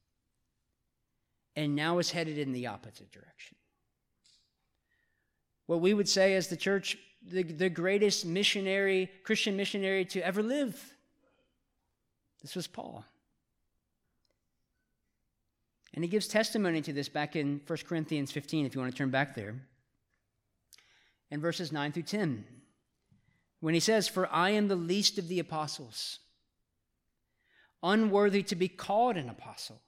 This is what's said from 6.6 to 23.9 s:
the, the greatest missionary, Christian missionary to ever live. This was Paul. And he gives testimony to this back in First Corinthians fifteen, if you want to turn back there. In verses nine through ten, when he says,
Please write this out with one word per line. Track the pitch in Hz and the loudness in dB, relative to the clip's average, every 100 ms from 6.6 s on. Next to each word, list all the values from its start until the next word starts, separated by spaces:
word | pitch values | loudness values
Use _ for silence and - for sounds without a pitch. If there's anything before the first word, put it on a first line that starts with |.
| 185 196 - - - _ | 0 0 0 -8 -10 _
the, | 185 185 | -6 -2
the | 165 156 185 | -2 0 0
greatest | 165 180 196 208 - 175 | 2 2 4 4 2 0
missionary, | 180 202 208 190 196 196 190 185 - | 2 2 2 0 2 2 2 0 -8
Christian | - 214 220 196 | -2 0 0 0
missionary | 196 202 190 190 180 | -2 -2 0 0 -2
to | 190 | -2
ever | 170 190 | -2 -2
live. | 214 285 262 - - - _ _ _ _ _ _ _ _ _ _ _ _ _ _ | 0 0 -2 -4 -16 -20 _ _ _ _ _ _ _ _ _ _ _ _ _ _
This | 143 | -12
was | 185 165 | -10 -10
Paul. | - - - 104 _ _ _ _ _ _ _ _ _ _ _ _ _ _ _ _ _ _ _ _ _ _ _ _ _ _ _ _ | -12 -12 -14 -18 _ _ _ _ _ _ _ _ _ _ _ _ _ _ _ _ _ _ _ _ _ _ _ _ _ _ _ _
And | 160 | -6
he | 170 | -2
gives | 208 - | -2 0
testimony | 214 220 226 190 160 | 0 0 0 0 0
to | 151 | -2
this | 143 139 | -6 -4
back | 151 147 165 | -4 -4 -2
in | 143 143 | -2 -4
First | - 160 - | -4 -8 -4
Corinthians | 165 151 151 139 | -4 -2 -4 -4
fifteen, | 151 - 160 | -6 -4 -2
if | 139 | -2
you | 135 | -2
want | 127 | -6
to | 123 | -2
turn | 135 | 0
back | 131 143 | 0 0
there. | - 101 123 - _ _ _ _ _ _ _ _ _ _ - _ _ _ _ _ | -4 -10 -10 -14 _ _ _ _ _ _ _ _ _ _ -20 _ _ _ _ _
In | 147 | -4
verses | 165 165 165 | -4 -4 -6
nine | 151 147 | -4 -4
through | 160 | -4
ten, | - 208 175 113 - - _ _ _ _ _ _ _ _ _ _ | -4 -2 -2 -2 -8 -20 _ _ _ _ _ _ _ _ _ _
when | 160 | 0
he | 165 | 2
says, | 185 | 4